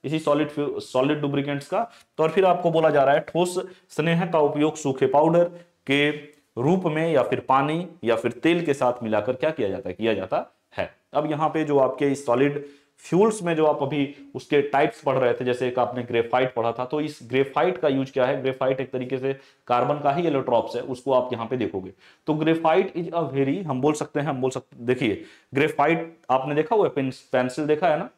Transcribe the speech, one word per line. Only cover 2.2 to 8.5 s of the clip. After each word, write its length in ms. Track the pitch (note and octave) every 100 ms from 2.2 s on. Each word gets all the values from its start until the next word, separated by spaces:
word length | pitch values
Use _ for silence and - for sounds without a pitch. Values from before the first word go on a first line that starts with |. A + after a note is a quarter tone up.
और 60 | D#3+
फिर 160 | F3+
आपको 260 | F#3 F3 E3+
बोला 180 | D#3+ D#3+
जा 140 | D3
रहा 100 | C3+
है, 60 | D3+
ठोस 480 | - D#3+ F3+ F3+ F#3 - _
स्नेह 360 | - D#3+ E3+
का 140 | F3+ D#3+
उपयोग 360 | D3 C#3+ D#3
सूखे 300 | D#3 C#3 C3+
पाउडर 380 | C3 C#3+ D#3+ E3+ F3 - - _ -
के 240 | C#3 D3 D3+ - _ _ -
रूप 220 | C3+ F#3
में 260 | F3 D#3 E3
या 120 | C#3
फिर 160 | A#2+ B2
पानी 480 | - C3+ C#3+ E3 F3+ -
या 120 | A2
फिर 160 | A2+ A#2+
तेल 340 | - D#3+